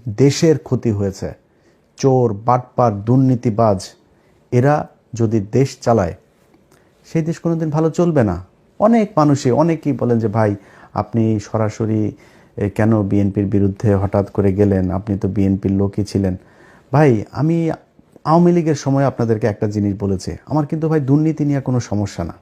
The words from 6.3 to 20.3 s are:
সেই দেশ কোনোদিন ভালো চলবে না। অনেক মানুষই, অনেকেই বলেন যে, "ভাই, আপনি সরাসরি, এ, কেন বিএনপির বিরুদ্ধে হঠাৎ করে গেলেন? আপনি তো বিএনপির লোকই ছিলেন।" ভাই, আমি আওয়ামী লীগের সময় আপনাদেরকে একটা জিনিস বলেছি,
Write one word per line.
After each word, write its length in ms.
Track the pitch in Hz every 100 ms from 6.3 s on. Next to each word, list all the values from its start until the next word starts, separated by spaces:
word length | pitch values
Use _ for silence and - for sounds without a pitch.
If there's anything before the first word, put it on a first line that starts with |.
| _ _ _ _ _ _ _ -
সেই 100 | 165
দেশ 160 | 160 160
কোনোদিন 320 | 170 165 160
ভালো 200 | 151 160
চলবে 340 | 160 175 151
না। 200 | 104 85 - _ _ -
অনেক 340 | 214 233 208 -
মানুষই, 340 | 151 139 131
অনেকেই 420 | 117 165 156 147
বলেন 260 | 120 117 117
যে, 100 | 110
"ভাই, 280 | 110 107 101 - - -
আপনি 460 | - 104 117 110 107
সরাসরি, 720 | - 110 107 - 110 110 104 - - _ _ -
এ, 140 | 101
কেন 320 | - 110 113
বিএনপির 440 | 98 104 101 101 101
বিরুদ্ধে 480 | 101 98 98 107
হঠাৎ 360 | 98 98 101 98
করে 220 | - 98
গেলেন? 380 | 95 104 95 92
আপনি 280 | 92 104 98
তো 100 | 98
বিএনপির 440 | 101 98 98 98
লোকই 320 | 98 98 -
ছিলেন।" 320 | 101 98 95 92 - _ - - -
ভাই, 320 | 139 151 110 -
আমি 380 | - 156 165 160 - _ _ _ _
আওয়ামী 280 | 151 170 175
লীগের 220 | 175 160
সময় 300 | 143 139 139
আপনাদেরকে 420 | 135 127 117 107 113
একটা 200 | 101 107
জিনিস 300 | 104 101 98
বলেছি, 380 | 101 95 -